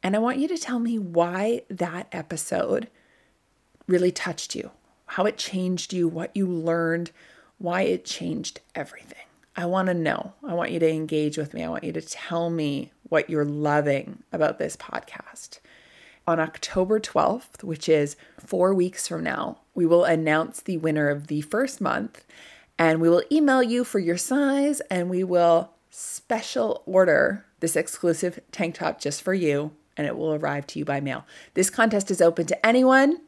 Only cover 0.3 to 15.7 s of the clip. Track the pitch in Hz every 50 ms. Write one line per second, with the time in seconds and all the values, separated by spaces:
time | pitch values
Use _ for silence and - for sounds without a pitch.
0.3 | 254 262 277 320 359 320 - - 247 240 226 233 233 220 202 175 170 170 170 170
1.3 | 175 185 202 220 240 240 - _ 202 180 180 175 165 175 - _ - 180 156 -
2.3 | 180 156 - - - - - - - - - - _ _ _ _ _ _ _ _
3.3 | _ _ _ _ _ _ _ _ _ _ _ - 185 175 180 180 180 - - 185
4.3 | 160 - - - - - - - _ _ _ _ _ _ _ - - - 185 208
5.3 | - - - - - 185 185 180 185 175 - - - 185 170 165 170 165 170 -
6.3 | - 208 196 185 180 165 160 165 165 170 165 165 165 170 170 165 _ _ - -
7.3 | - - _ _ _ _ 196 175 175 185 196 - 180 180 - - - - 170 170
8.3 | 156 - 156 - - - _ _ _ - 147 - - - - - - - - _
9.3 | _ _ _ _ _ 180 175 175 180 190 185 185 180 175 165 151 - - - 190
10.3 | - _ - 294 175 175 170 - 170 170 165 160 160 156 156 156 160 151 151 151
11.3 | 147 160 151 143 - 165 165 160 165 - - 160 165 160 160 - - - - -
12.3 | 185 170 170 170 170 165 156 147 143 139 123 - _ _ _ - - 156 - -
13.3 | 160 151 147 147 147 151 151 147 147 147 147 147 139 135 - - - - - _
14.3 | - 175 151 147 - - 151 147 - - - - - - - - - - - -
15.3 | - - - - - - _ _